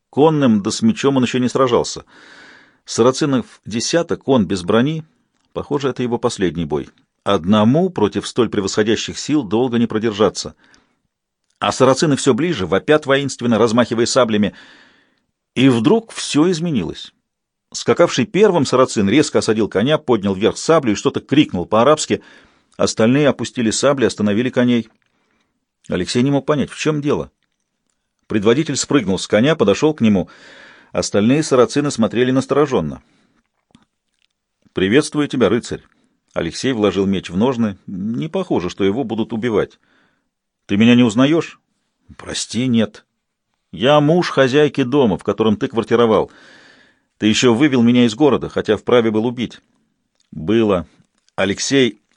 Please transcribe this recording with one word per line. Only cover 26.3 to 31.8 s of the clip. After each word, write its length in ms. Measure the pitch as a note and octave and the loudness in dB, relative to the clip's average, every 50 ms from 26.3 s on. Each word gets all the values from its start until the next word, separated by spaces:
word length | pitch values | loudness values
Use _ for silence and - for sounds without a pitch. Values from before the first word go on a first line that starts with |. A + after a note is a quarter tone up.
| C#3+ | 0
мог 120 | C#3 C3 | 0 -2
понять, 260 | - D3+ C#3+ A2 - | -2 -2 -2 -2 -4
в 60 | - | -8
чём 240 | - - D3 D#3 D3 | -6 -4 -4 -4 -2
дело. 300 | C#3+ D3 B2 F2 C#2+ C2 _ _ _ _ _ _ _ _ _ _ _ _ _ _ _ _ _ _ _ | -2 -2 -2 -4 -4 -8 _ _ _ _ _ _ _ _ _ _ _ _ _ _ _ _ _ _ _
Предводитель 500 | - - A2 F#2+ G#2+ B2 C#3+ D#3+ D#3+ C#3 | -6 -4 0 2 2 2 2 0 -2 -6
спрыгнул 420 | A#2 - - C3+ C#3+ A2 F2+ F#2+ F2 | -6 -2 0 0 0 0 0 -2 -4
с 100 | - - | -2 0
коня, 260 | - G#2 A#2 C#3 - | 0 2 2 2 0
подошёл 400 | - B2+ G2+ G2 - - D#3 D3+ | 2 2 0 2 2 0 -2 0
к 60 | - | 0
нему. 280 | A#2+ A2 G#2 F#2+ E2 - - - - - - - - - - - _ _ | 0 2 2 0 -2 -4 -10 -20 -20 -20 -20 -20 -20 -20 -20 -20 _ _
Остальные 540 | - F#2 F2+ - - G#2 G2+ A2+ C3 D3+ D3+ | -6 -6 -4 -2 0 0 2 2 2 0 0
сарацины 480 | - C#3 B2+ A#2+ G#2+ - C#3+ | 2 2 2 2 2 2 -2